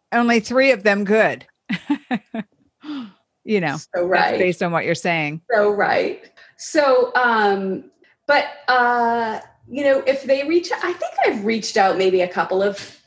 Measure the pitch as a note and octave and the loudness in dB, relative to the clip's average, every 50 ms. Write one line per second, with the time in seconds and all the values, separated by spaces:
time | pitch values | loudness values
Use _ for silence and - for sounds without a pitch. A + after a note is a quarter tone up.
0 | _ - - A#3+ A#3+ A#3 A#3 A3+ A3 - A#3+ B3+ C4+ C#4 B3 G3+ F#3+ G#3+ G3+ G3+ | _ -4 -2 0 2 2 2 0 0 0 2 4 4 4 4 4 2 0 2 2
1 | G#3 F#3+ G#3+ A3 G3+ D#3 B2+ B2 - _ _ _ _ - A3 - - - C#4+ - | 0 2 2 4 4 2 0 -4 -12 _ _ _ _ -8 -8 -6 -4 -4 -4 -4
2 | - - B3+ G#3 _ _ - A3+ G3+ _ _ _ _ _ _ _ - D4+ D4 C#4 | -4 -6 -6 -6 _ _ -12 -12 -12 _ _ _ _ _ _ _ -12 -12 -10 -10
3 | A#3+ G3 - _ _ _ _ _ - - A3 G3 E3+ D3+ C3+ D#3 - _ - F3+ | -12 -14 -18 _ _ _ _ _ -6 -2 -2 0 0 -2 -6 -6 -10 _ -4 -4
4 | F3 F3+ F#3 - E3 - - - F#3 F3+ E3+ - G3 F3 E3+ D#3+ - C#3 E3 - | -2 0 2 2 2 2 0 0 0 0 0 -2 -2 -2 -2 -2 -2 -2 -4 -2
5 | - F#3 E3+ D#3+ D3+ D3 D3+ D#3+ _ - B3 G#3 G#3 G#3 G#3 G3+ F3+ D3 - - | -2 -2 -2 -2 -2 -4 -6 -8 _ -2 0 2 2 2 2 0 0 0 0 0
6 | - - - - - - _ - - _ _ - - - - D#4 C#4+ C4+ B3+ B3+ | 0 -2 -6 -10 -14 -20 _ -20 -20 _ _ -16 -10 -2 0 2 4 4 4 4
7 | B3 - - B3 B3+ A#3+ A3+ A3 G#3 G3+ G3 G3 F#3+ F#3+ F#3 - - - _ _ | 2 2 0 0 2 2 2 2 2 2 0 0 -2 -4 -6 -6 -10 -14 _ _
8 | _ _ _ _ _ - C#4+ C#4 - - - - - - B3+ B3 A#3+ A#3+ B3 A#3+ | _ _ _ _ _ 2 2 2 2 -2 -8 -10 -2 0 2 2 2 2 2 2
9 | A#3 A#3 A#3 A#3 A3+ A3 G#3+ - - - _ _ _ - A#3 C#4 C#4+ C#4 C4+ C4 | 2 0 0 -2 -2 -4 -6 -8 -10 -16 _ _ _ -12 -6 -2 2 2 2 2
10 | - C4 C#4 C4+ - B3+ C4+ C#4 C#4+ D4 E4+ F4 E4+ - - - - F4 F4 - | 2 0 -2 -2 0 0 0 0 0 0 0 0 0 -2 -6 -6 -4 -6 -6 -6
11 | - F5 - - D#5+ A4 D4 A3 G3 G#3+ A3+ A3 - - - A3 G3 F#3+ - F3+ | -8 -8 -4 0 0 0 0 -2 -2 -2 -2 -2 -4 -2 0 2 2 2 2 2
12 | F#3+ F#3+ F#3 F#3 F3+ F3+ - F#3+ E3 - F#3+ F#3+ G3 G#3 G3 - - - - _ | 0 2 2 2 0 0 -2 -4 -4 -2 0 0 0 -2 -2 -6 -14 -18 -20 _
13 | _ | _